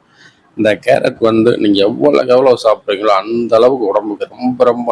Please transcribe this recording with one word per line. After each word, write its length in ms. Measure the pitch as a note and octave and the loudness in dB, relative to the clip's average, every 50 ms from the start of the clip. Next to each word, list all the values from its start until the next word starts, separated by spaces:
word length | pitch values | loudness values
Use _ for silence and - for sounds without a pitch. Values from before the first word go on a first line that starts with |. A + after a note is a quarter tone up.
| _ _ _ _ - - _ _ _ _ _ | _ _ _ _ -20 -20 _ _ _ _ _
இந்த 160 | - G#2 G#2+ G#2 | -2 -2 0 -2
கேரட் 460 | - - A#2+ C3+ - - B2+ - - | -2 -2 -2 -2 0 -2 -4 -4 -2
வந்து 320 | A2+ A2 A2+ A2 A2 A#2+ - | 0 0 2 2 2 2 0
நீங்க 220 | - G#2+ G#2 G2+ G2 G2 | 0 0 0 2 2 0
எவ்வளவுக்கு 520 | G#2+ B2 B2+ C#3 D3 C#3+ C#3 B2+ B2+ B2 | 0 0 0 0 0 2 2 2 2 2
எவ்வளவு 280 | B2+ C#3 C3 A#2+ - - | 2 4 2 2 2 0
சாப்பிட்றீங்களோ 520 | A2 G#2 - _ G#2+ G2+ F#2+ G#2+ G#2+ G2 | 0 0 -2 _ -6 -6 -2 0 0 0
அந்த 360 | F#2+ G2 A2 A#2 A#2+ A#2 G#2+ A2+ | 0 -2 -4 -4 -4 -2 0 2
அளவுக்கு 320 | A2 A#2+ B2+ C#3 B2 A2 | 4 4 2 2 0 -2
உடம்புக்கு 440 | G2 G2+ G#2 G#2 G#2 G2+ - - - | -2 -2 -2 -4 -4 -8 -8 -10 -12
ரொம்ப 280 | - B2 B2 B2+ B2 B2 B2 | -10 -6 -6 -4 -2 0 0
ரொம்ப 260 | A#2+ A#2 A#2+ A#2+ A#2 | 0 0 -2 -2 -4